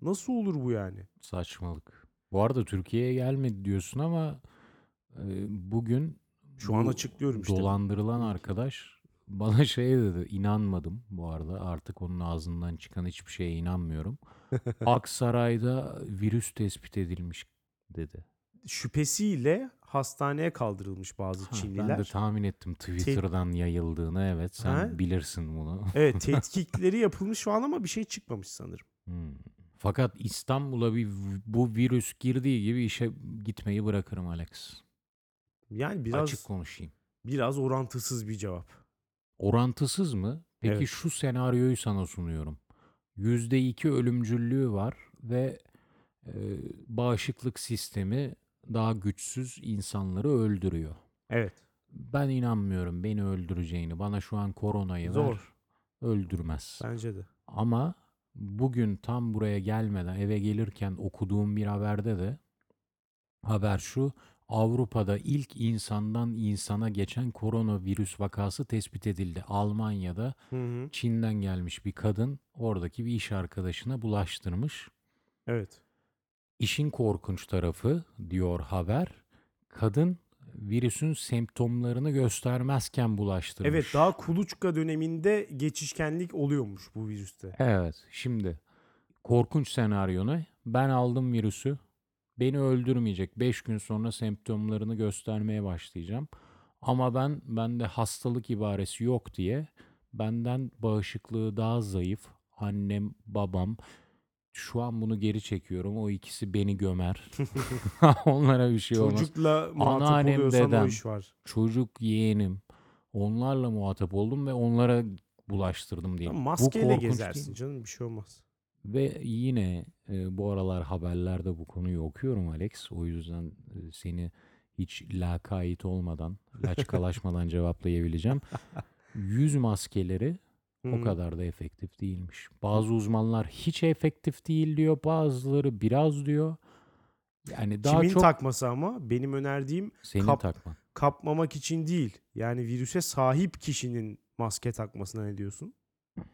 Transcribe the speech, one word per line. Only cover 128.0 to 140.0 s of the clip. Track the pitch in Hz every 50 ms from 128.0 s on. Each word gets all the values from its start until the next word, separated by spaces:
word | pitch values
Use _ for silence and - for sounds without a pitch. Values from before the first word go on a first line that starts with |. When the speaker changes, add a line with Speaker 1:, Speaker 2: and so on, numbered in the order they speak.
| 85 85 82 82 82 113 135 143 - - - - - - - - - - _ _ _ _ -
Speaker 2:
Yüz | 110 101 95 104 120 147 151 143
maskeleri | 143 123 113 104 92 - - - 101 92 90 92 90 117 147 175 190 - _ _ _ _ _ _ _ -
o | 127
Speaker 1:
Hmm. | 123 117 117
Speaker 2:
kadar | 113 92 82 87 85 82 82
da | 90
efektif | 87 - - 82 78 - _ 92 90 - -
değilmiş. | 98 98 92 90 90 85 - - - - - _ -
Bazı | 104 107 107 110 110 113
uzmanlar | 113 104 104 113 110 110 113 113 113 107 -
hiç | - - - 170 160 - -
efektif | 165 156 - - 156 - _ - 160 135 - - -
değil | 160 156 156 156 156 151
diyor, | 156 160 156 139 -
bazıları | 156 160 160 156 151 131 123 131 135 139 143 139 139 120 101
biraz | 107 110 120 139 156 160 147 143 139
diyor. | 143 147 147 156 160 160 - _ _ - _ _ _ _ _ _ _ _ _ _ _ _ _ _ -
Yani | - - 110 101 104 104 104
daha | 139 151 165
Speaker 1:
Kimin | 170 180 190
Speaker 2:
çok | 180
Speaker 1:
takması | 180 165 151 - 135 135 123 - 135 123
ama? | 123 131 156 196 247 240 147 110
Benim | 120 123 131 139 139
önerdiğim | 139 139 139 139 143 139 131 156 180 202 208 - _